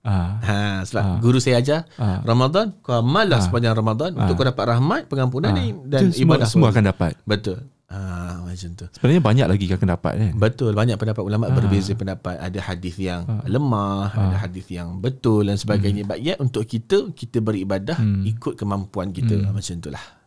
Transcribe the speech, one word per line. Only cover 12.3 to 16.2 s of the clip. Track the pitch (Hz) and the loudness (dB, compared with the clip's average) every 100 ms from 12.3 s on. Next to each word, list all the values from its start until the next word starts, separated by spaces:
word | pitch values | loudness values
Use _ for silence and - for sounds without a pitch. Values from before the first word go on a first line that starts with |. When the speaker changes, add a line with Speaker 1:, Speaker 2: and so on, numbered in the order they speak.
| 85 | -8
Speaker 2:
Ada | 87 98 | -6 -6
hadis | 92 87 90 87 | -6 -6 -8 -6
yang | 95 87 87 | -4 -4 -4
Speaker 1:
Ah. | 110 - | -4 -2
Speaker 2:
lemah, | 113 143 107 101 98 98 | 0 2 0 0 -2 -2
Speaker 1:
Ah. | 107 98 | 0 0
Speaker 2:
ada | 95 | 0
hadis | 92 92 - | -4 -10 -10
yang | 87 87 90 | -10 -8 -4
betul | 113 135 120 107 | -6 -2 2 2
dan | 101 101 | 2 -2
sebagainya. | 113 104 104 104 | 0 0 0 -2
Speaker 1:
Hmm. | 101 | -4
Speaker 2:
But | 82 | -4